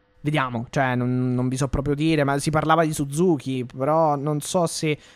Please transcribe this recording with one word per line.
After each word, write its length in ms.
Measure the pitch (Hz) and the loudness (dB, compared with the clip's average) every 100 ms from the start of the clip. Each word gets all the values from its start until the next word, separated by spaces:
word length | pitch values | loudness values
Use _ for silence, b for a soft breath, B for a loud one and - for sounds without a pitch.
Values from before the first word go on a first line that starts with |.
| _ _ | _ _
vediamo, 460 | 147 151 131 120 117 | -2 -2 -2 -4 -4
cioè, 260 | - 131 123 | 0 0 0
non, 380 | 123 123 127 | 0 0 0
non 140 | 123 127 | 0 -2
vi 80 | 127 | -2
so 140 | 135 | -2
proprio 260 | - 139 143 | -2 -2 0
dire, 300 | 156 156 139 | 2 2 2
ma 120 | 139 | 0
si 120 | 165 | 0
parlava 340 | 156 151 160 | 0 4 4
di 80 | 160 | 4
Suzuki, 720 | 156 143 147 185 151 131 131 123 | 0 -4 0 2 2 -2 -6 -6
però 520 | 131 135 160 160 147 | -4 0 2 2 2
non 240 | 143 151 | -2 -4
so 260 | - 185 165 | -2 -2 0
se 300 | - 160 147 B | -2 -2 -4 B